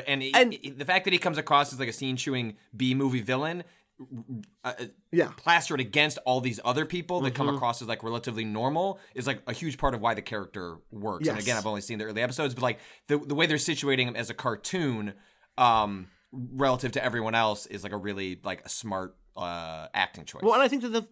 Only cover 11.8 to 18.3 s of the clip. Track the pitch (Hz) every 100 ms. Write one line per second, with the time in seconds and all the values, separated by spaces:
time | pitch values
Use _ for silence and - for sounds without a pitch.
11.8 | 104 110 107 107 120 127 147 123 123 117
12.8 | - - - 147 147 143 165 151 - 156
13.8 | 143 131 123 110 113 113 127 107 - 190
14.8 | 151 113 104 98 _ _ _ - 123 113
15.8 | 104 98 92 _ _ 135 123 131 135 127
16.8 | 127 127 120 117 110 113 110 101 - 98
17.8 | 95 101 98 98 95